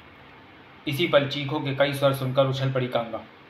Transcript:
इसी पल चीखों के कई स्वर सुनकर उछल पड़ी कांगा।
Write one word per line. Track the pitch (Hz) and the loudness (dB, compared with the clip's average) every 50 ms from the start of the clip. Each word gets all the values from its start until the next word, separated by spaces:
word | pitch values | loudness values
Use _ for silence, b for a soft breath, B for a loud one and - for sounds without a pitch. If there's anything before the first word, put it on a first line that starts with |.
| - - - - - - - - - - - - - - - - - 151 | -14 -20 -20 -20 -20 -20 -20 -20 -20 -20 -20 -20 -20 -20 -20 -12 -6 -6
इसी | 139 135 175 151 | -2 0 0 4
पल | 151 143 139 135 | 4 4 4 2
चीखों | 135 147 143 131 151 151 | -4 -6 -6 -4 -4 -4
के | 139 139 131 | -4 -2 0
कई | 131 139 147 139 | 2 2 0 2
स्वर | 131 143 139 131 | 2 2 2 2
सुनकर | 131 135 127 127 139 135 131 | 2 -2 -2 2 2 2 2
उछल | 127 131 135 135 | 2 -2 -2 -2
पड़ी | 131 131 123 123 | 0 0 -2 0
कांगा। | - 117 117 110 110 107 - - - - - | -2 -2 -4 -4 -8 -12 -12 -14 -20 -20 -20